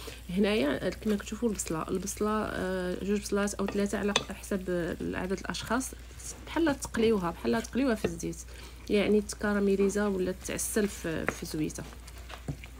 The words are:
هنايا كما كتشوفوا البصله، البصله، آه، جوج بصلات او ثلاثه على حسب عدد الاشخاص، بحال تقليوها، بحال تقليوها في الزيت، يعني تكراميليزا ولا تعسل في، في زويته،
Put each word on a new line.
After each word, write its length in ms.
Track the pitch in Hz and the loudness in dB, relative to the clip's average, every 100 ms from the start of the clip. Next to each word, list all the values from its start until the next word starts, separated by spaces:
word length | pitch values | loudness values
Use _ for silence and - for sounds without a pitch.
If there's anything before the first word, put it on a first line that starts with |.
| - - - | -12 -12 -4
هنايا 580 | 180 214 214 277 262 190 | 4 4 4 2 2 0
كما 280 | 175 220 202 | -2 0 0
كتشوفوا 320 | - 214 240 | 0 -2 0
البصله، 400 | 185 - 160 - | 0 -2 -2 0
البصله، 420 | 190 185 - 214 | -2 -2 -2 0
آه، 720 | 214 - - 185 185 180 180 | 0 0 -2 -2 0 -2 -2
جوج 160 | 185 208 | 0 0
بصلات 340 | - 202 202 | 2 0 0
او 120 | - 196 | 0 0
ثلاثه 320 | 202 202 202 | 2 0 2
على 160 | 202 202 - | 2 0 -2
حسب 300 | 196 - 202 185 180 165 - 170 | -10 -2 -2 0 0 0 -2 -2
عدد 240 | - 185 190 | -2 -2 -2
الاشخاص، 520 | - 180 - 226 262 - - - - - - | -2 -6 0 0 0 -8 -14 -12 -12 -12 -6
بحال 340 | - 320 277 | 2 4 4
تقليوها، 500 | - - 226 220 175 | -2 2 4 4 2
بحال 320 | 170 233 233 | -2 0 0
تقليوها 320 | 220 226 277 | 0 0 2
في 100 | 220 | 2
الزيت، 320 | 190 170 165 170 - - - - - | 0 -2 -6 -6 -12 -14 -14 -16 0
يعني 300 | 208 202 208 | 2 6 4
تكراميليزا 840 | 208 - 214 208 202 196 196 196 208 | 4 -2 0 4 4 6 4 4 2
ولا 280 | 190 185 190 - | 2 0 -2 -4
تعسل 420 | - - - 202 | -4 0 2 2
في، 380 | - 170 160 - | 0 -4 -2 -2
في 200 | - 175 | -4 -6
زويته، 360 | 165 156 - 160 - - - - - - - - - | -2 -2 -2 -10 -12 -14 -14 -14 -12 -8 -8 -10 -14